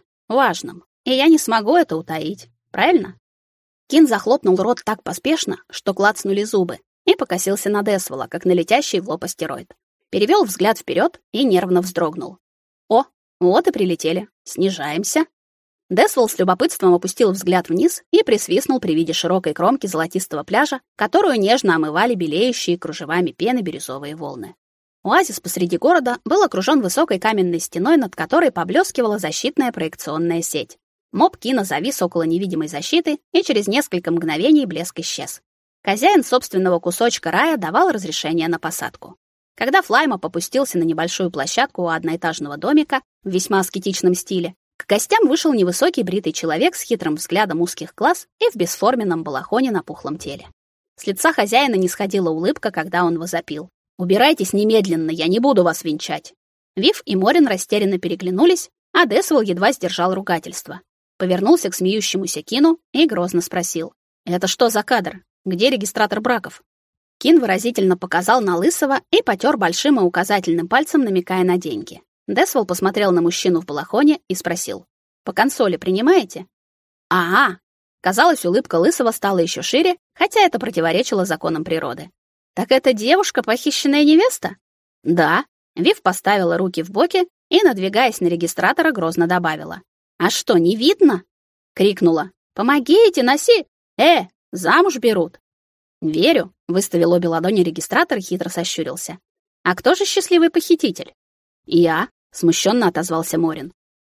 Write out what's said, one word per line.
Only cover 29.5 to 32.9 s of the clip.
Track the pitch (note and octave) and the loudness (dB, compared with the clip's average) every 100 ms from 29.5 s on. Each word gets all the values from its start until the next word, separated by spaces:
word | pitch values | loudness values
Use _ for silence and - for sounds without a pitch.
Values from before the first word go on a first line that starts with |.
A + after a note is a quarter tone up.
| - B3 | -2 -2
проекционная | - D#3+ - - D#3 E3+ E3+ | -4 -8 -8 -8 -4 -2 -4
сеть. | E3 D3 G#2 _ _ _ _ | -4 -6 -8 _ _ _ _
Моб | G3+ F4+ - | 0 0 0
Кина | A3+ C4 | -4 -2
завис | F#3+ D3 A3+ - | -2 -4 -4 -4
около | F3+ E3+ | -4 -2
невидимой | D#3+ E3+ G3 D#3 D#3 | -2 -2 -2 -6 -6
защиты, | D3 - | -8 -2